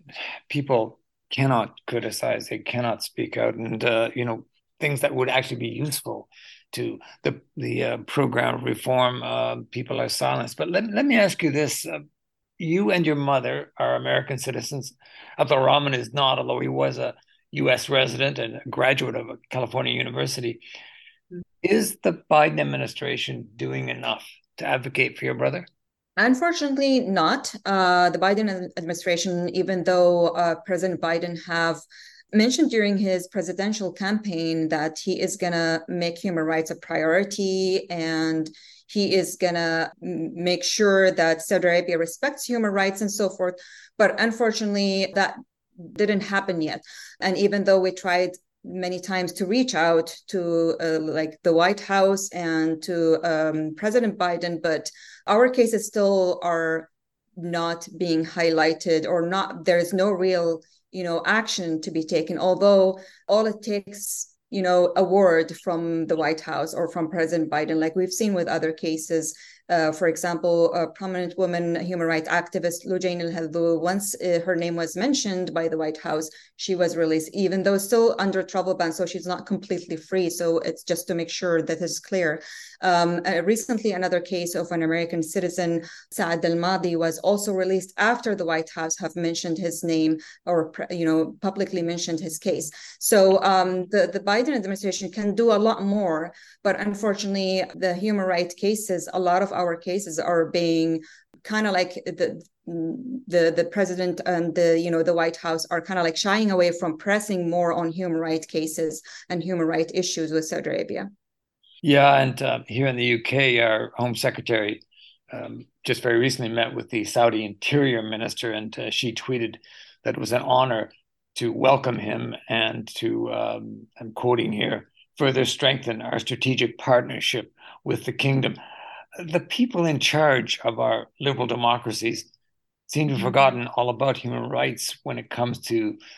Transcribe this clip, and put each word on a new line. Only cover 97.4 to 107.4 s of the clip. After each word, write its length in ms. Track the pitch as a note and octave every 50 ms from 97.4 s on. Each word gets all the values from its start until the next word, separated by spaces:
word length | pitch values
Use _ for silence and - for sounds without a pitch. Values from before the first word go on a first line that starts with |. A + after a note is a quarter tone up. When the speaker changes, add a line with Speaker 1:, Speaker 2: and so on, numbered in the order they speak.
| F#3+ F#3 F#3+ F#3 - - -
Speaker 2:
the 200 | E3+ F#3 F#3 F3
human 320 | F3+ G3+ G#3+ G#3 G3+ F#3+
rights 280 | F#3 F3+ F3 F3 F3 -
cases, 540 | - - G3+ A3 G#3+ - - F#3 E3 D#3+ - -
a 60 | F#3
lot 240 | F#3 F3 F3 F#3 G3
of 120 | F#3+ -
our 180 | F3 F3+ F3 E3+
cases 440 | E3+ - F3+ F3+ G3+ G3 E3+ D#3 E3
are 320 | - - F3 E3 E3 D#3
being 520 | - F3+ E3+ E3 E3 E3 D#3+ E3 E3 D#3+ D#3+ - - - _ _ _ - -
kinda 300 | - A3 G#3+ G#3+ G#3 F#3+
like 220 | F3+ F3+ F3+ - - -
the, 400 | F3+ E3+ F3+ F3 E3 E3 E3 - _ _ _ -
the, 880 | - E3+ E3+ D#3+ E3 - - - - - - - - E3 F3 E3 - -
the 100 | F3 E3+ E3+ -
president 480 | G#3 F#3+ F3+ F3+ F3+ F#3 F3+ E3+ F3 -
and 280 | - F3+ E3+ E3+ E3+ E3
the, 240 | F3+ F3 E3+ E3 E3
you 120 | E3+ F3
know, 120 | E3 E3 E3
the 120 | F3 E3+
White 220 | E3+ E3 E3 E3
House 280 | - - E3+ E3 E3 E3 -
are 100 | F3+ E3
kinda, 220 | E3 - F#3+ F#3 E3+
like, 160 | E3 E3 -
shying 320 | - G3+ G3 A3 A3 G#3
away 220 | F#3+ F3+ F3 F3 E3+ F3
from 200 | F#3+ E3 D#3 -
pressing 500 | - G3+ G3+ G#3+ G#3 - G3 F3+